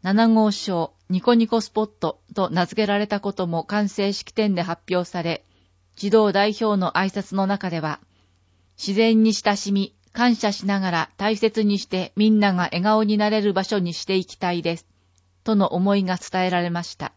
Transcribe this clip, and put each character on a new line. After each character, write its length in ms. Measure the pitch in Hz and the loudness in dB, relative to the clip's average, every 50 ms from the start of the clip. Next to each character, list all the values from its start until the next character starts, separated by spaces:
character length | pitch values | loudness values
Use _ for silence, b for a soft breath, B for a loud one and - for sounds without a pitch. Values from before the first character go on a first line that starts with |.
| - | 0
七 240 | 185 196 214 226 | 2 2 4 4
号 220 | 226 226 220 214 214 | 6 6 4 4 2
小 460 | 196 - - - 185 170 165 - _ _ _ _ | 0 -2 -4 -4 -2 -2 -4 -4 _ _ _ _
ニ 120 | 180 185 | -4 0
コ 140 | - - 240 | 2 4 4
ニ 120 | 233 226 | 4 4
コ 140 | 220 - 226 | 2 0 -2
ス 80 | 214 - | -2 -2
ポ 140 | _ 220 220 | _ -2 -4
ッ 20 | |
ト 360 | 214 _ _ - 160 - _ _ _ - | -4 _ _ -6 -6 -6 _ _ _ -4
と 160 | - 190 170 | -4 -2 0
名 160 | - 180 180 | 0 0 -2
付 180 | - - - 214 | 0 0 -2 0
け 20 | |
ら 100 | 202 202 | 0 0
れ 80 | 202 208 | -2 0
た 140 | 208 208 202 | -2 -4 -4
こ 140 | 202 202 196 | -4 -6 -4
と 120 | - 185 | -4 -4
も 180 | 175 165 165 - | -4 -4 -6 -4
完 240 | - 202 208 208 | -4 -2 -2 -2
成 260 | 202 - - 202 202 202 | -2 -2 -2 -2 -2 -2
式 180 | - - - | -6 -10 -8
典 240 | - - 214 208 196 | -4 -2 0 0 0
で 80 | 175 170 | -2 -2
発 180 | 180 170 - _ - | -4 -6 -10 _ -2
表 160 | 185 180 175 | -2 -2 -2
さ 160 | - - 180 | -2 -6 -6
れ、 240 | 165 170 165 - _ _ _ _ _ _ _ _ _ _ _ | -4 -4 -6 -6 _ _ _ _ _ _ _ _ _ _ _
児 140 | - - 202 | -6 -2 2
童 220 | 208 220 214 208 | 4 4 4 4
代 240 | 185 196 202 214 208 - | 4 2 2 2 0 0
表 160 | 233 214 208 | 0 0 0
の 180 | 196 185 170 - | 0 0 0 0
挨 160 | - 190 196 | -2 -2 -2
拶 260 | - 202 190 - 190 | -4 -6 -10 -6 -4
の 100 | 196 190 | -2 -2
中 240 | 190 202 196 - 185 | -2 -2 -4 -4 -6
で 100 | 170 165 | -6 -4
は、 200 | 151 156 147 - _ _ _ _ _ _ _ _ _ _ _ _ _ _ _ _ | -4 -4 -6 -8 _ _ _ _ _ _ _ _ _ _ _ _ _ _ _ _
「自 160 | - 196 196 | -6 -2 0
然 260 | 202 226 226 226 220 | 2 4 4 6 6
に 140 | 220 220 208 | 4 4 2
親 200 | - - 214 202 | 2 0 -2 -2
し 160 | 196 - 196 | 0 -2 -2
み、 240 | 202 196 196 - _ _ _ _ | -2 -2 -2 -4 _ _ _ _
感 240 | _ - 240 247 233 | _ 0 2 2 2
謝 160 | 220 - 208 202 | 2 0 -2 -2
し 120 | - - | -2 -2
な 140 | 196 202 196 | -2 -2 -2
が 100 | 190 185 | -2 -2
ら 200 | 170 165 160 - _ | -2 -2 -4 -4 _
大 200 | _ 196 214 220 | _ -2 -2 0
切 240 | 208 - 220 214 220 | 0 0 0 0 2
に 160 | 220 208 202 | 0 2 0
し 80 | 196 - | 0 -4
て 280 | _ - 185 185 - _ | _ -4 -6 -6 -6 _
み 160 | - 208 220 | 2 4 4
ん 80 | 220 214 | 4 4
な 140 | 208 202 185 | 4 2 2
が 100 | 180 180 | 0 -2
笑 180 | - - 175 | -2 -2 -2
顔 220 | 180 214 214 220 220 | 0 2 2 2 2
に 140 | 208 214 | 0 0
な 120 | 208 208 214 | 0 0 0
れ 120 | 208 220 | 0 0
る 120 | 202 208 185 | 0 0 0
場 100 | 190 190 | 0 -2
所 140 | - 220 | -2 -2
に 160 | 202 180 175 165 | -2 -2 -2 -6
し 120 | - - | -8 -6
て 100 | - 190 | -2 -2
い 100 | 190 175 | -2 -2
き 100 | - - | -4 -10
た 160 | _ - 180 | _ -4 -4
い 120 | 175 175 165 | -4 -2 -2
で 140 | 170 165 | -4 -6
す」 100 | 165 _ _ _ _ _ _ _ _ _ _ _ _ _ | -6 _ _ _ _ _ _ _ _ _ _ _ _ _
と 100 | - 220 | 0 2
の 120 | 202 196 | 2 2
思 280 | - - 180 185 202 202 | 2 0 0 2 2 2
い 80 | 202 190 | 2 0
が 140 | 180 185 | -2 -4
伝 300 | 180 - - - 185 180 | -6 -6 -6 -4 -2 -2
え 20 | 185 | 0
ら 120 | 180 175 | 0 0
れ 100 | 175 175 | -2 -2
ま 100 | 170 170 | -4 -6
し 140 | 170 - - | -8 -10 -12
た。 180 | _ 156 120 _ | _ -12 -12 _